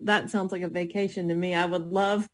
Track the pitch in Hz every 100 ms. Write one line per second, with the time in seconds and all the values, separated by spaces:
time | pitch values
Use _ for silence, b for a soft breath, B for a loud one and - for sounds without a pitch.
0 | - 208 - 208 190 185 180 175 175 202
1 | 196 190 175 170 180 175 175 175 170 190
2 | 196 208 214